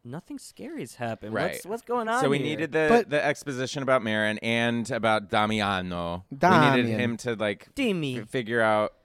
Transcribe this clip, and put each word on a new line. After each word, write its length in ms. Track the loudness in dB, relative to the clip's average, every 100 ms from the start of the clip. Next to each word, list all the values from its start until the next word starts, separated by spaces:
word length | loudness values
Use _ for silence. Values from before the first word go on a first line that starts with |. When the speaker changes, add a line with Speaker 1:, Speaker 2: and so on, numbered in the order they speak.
Speaker 1:
"Nothing 360 | -12 -14 -12 -16
scary's 560 | -16 -16 -14 -12 -14 -8
happened. 400 | -8 -6 -6 -4
Speaker 2:
Right. 160 | -4
Speaker 1:
What's, 140 | -6 -10
what's 140 | -12
going 240 | -6 -4 -2
on 140 | 0
Speaker 2:
So 80 | 2
we 100 | 2
Speaker 1:
here?" 80 | 0
Speaker 2:
needed 240 | -4 -2
the, 160 | 0 4
Speaker 3:
But 220 | 4 2
Speaker 2:
the 120 | 0
exposition 600 | 0 -2 -6 -6 -6 -4
about 180 | 2 2
Marin 380 | 2 0 0 0
and 500 | -2 0 2 0 -2
about 400 | 0 2 2 2
Damiano. 960 | 2 2 2 0 -2 -2 -4 -4 -6 -10
We 60 | 2
needed 120 | 6
Speaker 3:
Damian. 500 | 6 6 4 2 0
Speaker 2:
him 180 | -2 -2
to, 180 | -6 -2
like, 380 | -2 -4 -10 -4
Speaker 1:
Dimi. 460 | -2 0 -2 -6
Speaker 2:
f-, 80 | -4
figure 320 | -6 -2 2
out 320 | 4 4 0 _